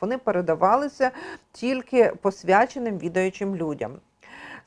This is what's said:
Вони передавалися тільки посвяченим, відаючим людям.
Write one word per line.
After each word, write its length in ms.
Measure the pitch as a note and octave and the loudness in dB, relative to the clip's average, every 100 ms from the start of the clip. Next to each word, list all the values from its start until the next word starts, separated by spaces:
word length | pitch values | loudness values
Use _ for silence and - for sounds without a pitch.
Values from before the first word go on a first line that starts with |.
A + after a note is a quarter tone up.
Вони 180 | G3+ B3+ | -4 -2
передавалися 920 | A#3 F3+ E3+ D#3+ F#3 B3 C#4+ - B3+ C4+ - - _ | 0 0 0 0 2 2 0 0 -2 -2 -14 -16 _
тільки 600 | - A#3+ C4 - B3 A3 - | -6 -2 -2 2 4 4 4
посвяченим, 760 | G3+ F#3+ F3 G3 C4 C#4 A#3 F#3+ | -2 0 4 4 4 -2 -4 -4
відаючим 580 | E3+ F#3 F#3 - G3 F#3+ | -2 0 0 -2 -4 -4
людям. 360 | D#3+ D3 A2 - _ _ - - - - | -4 -4 -8 -10 _ _ -20 -20 -18 -18